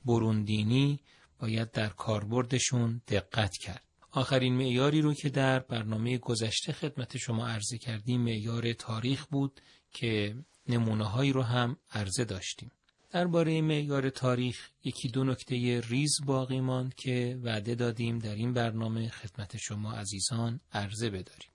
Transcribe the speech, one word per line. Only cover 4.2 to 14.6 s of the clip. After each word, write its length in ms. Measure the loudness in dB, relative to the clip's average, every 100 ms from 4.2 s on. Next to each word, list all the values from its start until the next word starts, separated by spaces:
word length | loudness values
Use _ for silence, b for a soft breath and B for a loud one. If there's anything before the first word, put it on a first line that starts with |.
| 2 4 4
معیاری 460 | 2 2 4 4 4
رو 140 | 4
که 140 | 2 0
در 300 | 2 4 2
برنامه 600 | 0 -4 -2 0 0 0
گذشته 540 | 0 0 0 -2 -4
خدمت 440 | -4 -4 -4 -6 -6
شما 320 | -2 -2 -2
عرضه 300 | -4 -6 -6
کردیم، 420 | -6 -6 0 2
معیار 520 | 2 0 -2 -2 -2
تاریخ 540 | -2 -4 -2 0 -2 0
بود 340 | 0 0 -4 B B B
که 440 | -4 0 0 0 -4 -14 _ -2
نمونه‌هایی 640 | 2 2 2 0 2 2
رو 100 | 2
هم 340 | 2 2 0 -4 _
عرضه 340 | -4 -2 -2
داشتیم. 460 | -2 -4 -6 -10 -14 _ _ _ _
درباره 500 | 0 2 4 4 2
معیار 500 | 2 2 0 0 0
تاریخ 600 | 0 0 2 0 -4